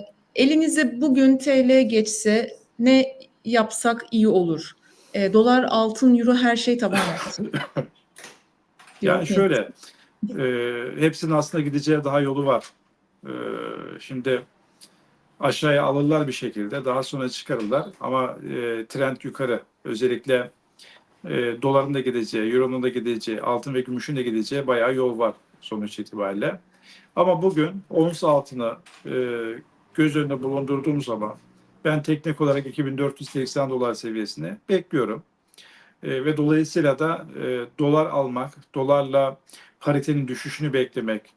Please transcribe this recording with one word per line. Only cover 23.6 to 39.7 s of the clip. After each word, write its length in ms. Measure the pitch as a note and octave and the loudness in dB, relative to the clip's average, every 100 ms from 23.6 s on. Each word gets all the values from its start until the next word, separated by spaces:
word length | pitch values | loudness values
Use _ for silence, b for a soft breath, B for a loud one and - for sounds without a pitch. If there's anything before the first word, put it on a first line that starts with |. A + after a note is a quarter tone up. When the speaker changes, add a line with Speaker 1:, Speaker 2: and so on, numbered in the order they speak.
| C#3 | -2
Speaker 2:
ve 60 | B2+ | -4
gümüşün 360 | B2+ B2 D3+ C#3 | -4 -6 -4 -4
de 60 | |
gideceği 440 | B2 A2 G#2+ C#3 C3 | -2 -2 -2 -4 0
bayağı 280 | A#2+ A#2+ | 2 2
yol 240 | C3 B2+ A2+ | 0 -2 0
var 160 | A2+ - _ _ | -2 -2 _ _
sonuç 380 | - G#2+ G#2 - | -10 -8 -8 -10
itibariyle. 600 | G2+ G#2 G2 G2 D3 F#3+ _ b b b b - | -12 -6 -6 -4 -6 -6 _ b b b b 0
Ama 260 | F3+ E3 | 2 2
bugün 400 | F#3+ D#3 D#3+ G3 - | 2 2 -2 -4 -2
ons 340 | F3 E3+ E3 | 2 2 2
altını, 500 | E3 C#3+ - B2+ A#2 - - - - | 2 2 0 -6 -6 -6 -18 -18 -6
e, 60 | B2+ B2 A#2 A2+ A#2+ - _ _ | -4 -2 -4 -8 -10 -16 _ _
göz 220 | - D#3 D3 | 0 2 2
önünde 260 | C#3 C3+ | -2 -4
bulundurduğum 600 | C3+ C#3 C3+ C#3 D3+ D3 | -4 -4 -2 -2 0 -2
zaman 340 | B2+ A2 G#2+ - _ _ _ _ | -4 -6 -6 -10 _ _ _ _
ben 180 | D3+ D3+ | -2 -2
teknik 380 | D3+ D3 D#3+ D3 | -2 -2 -2 -2
olarak 260 | D3 C#3 C3+ | 0 0 -2
iki 200 | D3+ C3+ | -6 -4
bin 120 | C3+ | -2
dört 220 | C#3 - | -4 -4
yüz 100 | D3+ | -8
seksen 400 | C#3 B2 C#3+ C3 | -6 -4 -4 -4
dolar 240 | B2+ A#2+ | -2 -2
seviyesini 600 | A2+ A#2 A2 G#2 - E2+ - - | -4 -6 -6 -8 -8 -12 -12 -2
bekliyorum. 540 | F#3 - C#3+ A2 D3 - _ _ b b b b b | -2 0 -2 -2 -4 -12 _ _ b b b b b
E, 220 | D3 C3 | -6 -2
ve 120 | D3 D3 | -2 0
dolayısıyla 600 | D3 D#3 D#3 F3 D3 C3 | 2 2 2 2 2 2
da, 280 | D#3+ E3+ D#3+ - | -2 -2 -8 -8
e, 180 | B2+ B2 A#2+ - | -6 -4 -6 -2
dolar 280 | D3 D#3 D#3+ | 2 4 2
almak, 680 | C#3+ C3 B2 C#3 C#3+ _ | 0 -2 -4 -8 -12 _
dolarla 640 | C#3+ C3 C#3+ C3+ C#3 C3+ C3+ _ b b | -4 2 2 4 2 0 -2 _ b b